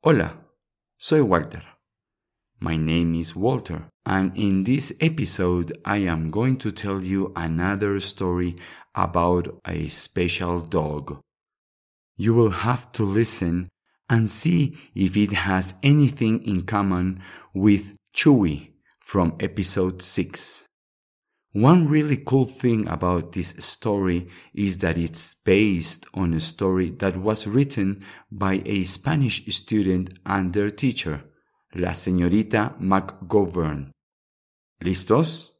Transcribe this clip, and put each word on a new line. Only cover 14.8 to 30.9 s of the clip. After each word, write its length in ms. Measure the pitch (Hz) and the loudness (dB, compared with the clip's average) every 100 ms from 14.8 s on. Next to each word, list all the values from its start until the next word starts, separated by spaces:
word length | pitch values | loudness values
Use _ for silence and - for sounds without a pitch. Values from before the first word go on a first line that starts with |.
| - - | -14 -2
if 220 | 95 101 | 0 2
it 160 | 104 | 0
has 400 | 98 90 92 90 - | 0 0 0 -2 0
anything 580 | 139 147 139 143 113 110 | 4 6 4 2 0 0
in 200 | - 95 | 0 -4
common 600 | 90 104 98 90 92 92 - - - | -2 -2 0 0 -2 -4 -12 -20 -10
with 440 | 95 104 101 - - _ - | 2 4 4 0 -18 _ 2
Chewy 600 | 156 135 92 71 - _ _ _ | 4 6 4 -2 -10 _ _ _
from 340 | - 101 85 80 | -4 0 0 0
episode 600 | 90 101 92 - 92 90 | -6 -2 -2 0 -2 -2
six. 600 | - - 90 - - - - _ _ _ _ _ _ _ _ | 0 0 -2 -4 -6 -6 -12 _ _ _ _ _ _ _ _
One 340 | 101 123 180 156 | 4 6 6 6
really 300 | 151 151 139 | 2 2 -2
cool 280 | - 135 131 | 2 2 2
thing 420 | - 127 113 98 | 0 0 0 -2
about 440 | 82 90 90 82 | -2 0 -2 -4
this 240 | 90 85 - - | -6 -6 -4 -4
story 640 | - 113 101 95 87 87 - - | -2 -2 0 0 0 -4 -18 -16
is 240 | - 101 87 | -4 -2 0
that 160 | 92 82 | -2 -2
it's 380 | 82 - - - | -2 -4 -6 -4
based 640 | - 95 107 87 80 - - | 2 4 4 2 -2 -6 -8
on 220 | - 90 82 | -4 -2 0
a 40 | |
story 520 | 80 - 98 92 87 67 | -2 -2 0 0 -2 -2
that 180 | 98 90 | -4 -2
was 300 | 101 107 107 | -2 -2 0
written 580 | 113 139 120 95 98 98 - _ | 0 0 0 -2 -2 -12 -20 _
by 320 | 101 98 98 | -4 -2 -2
a 200 | - 101 | -2 -2
Spanish 600 | 90 - - 156 131 - - - | -2 -4 -2 0 0 -2 -4 -4
student 640 | - 107 95 92 95 - | 0 0 2 0 -2 -10
and 300 | - 98 92 | -4 -2 0
their 160 | 98 101 | 0 -2
teacher, 540 | - 135 | 0 -2